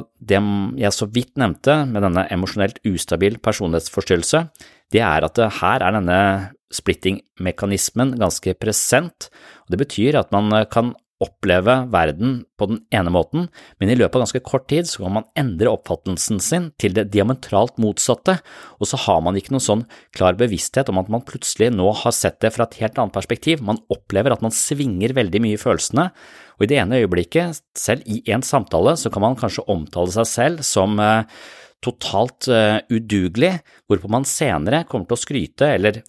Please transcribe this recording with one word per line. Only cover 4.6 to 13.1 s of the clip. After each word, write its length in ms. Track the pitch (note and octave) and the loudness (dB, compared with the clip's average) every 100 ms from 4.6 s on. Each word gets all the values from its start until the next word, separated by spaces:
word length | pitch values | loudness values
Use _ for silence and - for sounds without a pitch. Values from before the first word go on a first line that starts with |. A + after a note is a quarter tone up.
| - _ _ | -20 _ _
det 100 | G#2 | 2
er 220 | A2 D#2 D#2 | 2 2 0
at, 140 | - | 0
eh, 120 | A2+ | 0
her 320 | - F#2 B2 | 0 0 2
er 100 | F2+ | 2
denne 280 | G#2+ F2 F2+ G2+ G2 F#2+ - _ | 0 2 2 2 0 -4 -14 _
splitting-mekanismen 1500 | - - F2+ F#2 G2 - - F#2 - G2+ G2 - A2 C3+ B2 | -6 -2 -2 -2 -2 -6 -8 -6 -4 -2 -2 -2 0 -2 0
ganske 340 | F#2+ - F#2+ F#2 | 0 0 -4 -2
present, 720 | G#2+ G#2 - B2 F3 - - _ - - - | -2 -2 2 2 0 -6 -18 _ -20 -20 -6
og 60 | |
det 80 | F3+ | -4
betyr 400 | C#3+ - A#2+ D3 | -2 0 2 2
at 100 | F#2 | 0
man, 220 | G2+ G#2 | 0 2
eh, 120 | G#2+ G#2+ | 2 2
kan 280 | A#2 A#2+ - _ _ | 0 -2 -4 _ _
oppleve 520 | F#2+ - G2+ F2+ G2 C3 B2+ | -6 -2 0 2 4 2 2
verden 540 | G2 D#2+ D2 A#2+ B2 - - | 0 0 0 -2 -2 -8 -6
på 100 | G2+ | -4
den 80 | A2 - A2+ | -4 -2 -2
ene 160 | F2 | 2